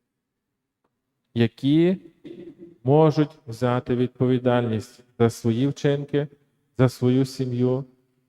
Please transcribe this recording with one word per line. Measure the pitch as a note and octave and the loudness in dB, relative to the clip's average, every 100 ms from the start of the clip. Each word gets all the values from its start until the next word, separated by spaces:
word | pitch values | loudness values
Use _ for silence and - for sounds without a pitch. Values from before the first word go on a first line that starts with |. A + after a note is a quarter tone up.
| _ _ _ _ _ _ _ _ _ _ _ _ _ | _ _ _ _ _ _ _ _ _ _ _ _ _
які | A#2 A#2 - C3+ D3+ E3+ F#3 - _ - - - - - - | 0 0 0 0 2 2 0 -6 _ -20 -20 -20 -20 -20 -8
можуть | A#2+ D3 D#3 D3+ D3 - - | 2 4 4 2 -2 -4 -18
взяти | A2+ B2 B2 - B2 | -6 -2 -2 -2 -2
відповідальність | B2 - B2+ B2+ B2 B2 A#2+ A2 - - _ - | -2 -2 0 0 0 0 0 -4 -8 -16 _ -2
за | A#2 | 0
свої | - A#2+ A2+ C#3 | 0 -2 0 -2
вчинки, | C3+ D3 C#3+ C#3+ D3 D3 - _ _ _ - | -2 -2 -2 -2 -4 -4 -8 _ _ _ 0
за | B2+ | 0
свою | - B2+ B2+ C3 | 2 0 2 0
сім'ю | - B2+ A#2+ B2+ B2+ C3+ _ _ _ | -4 -6 -2 0 -2 -6 _ _ _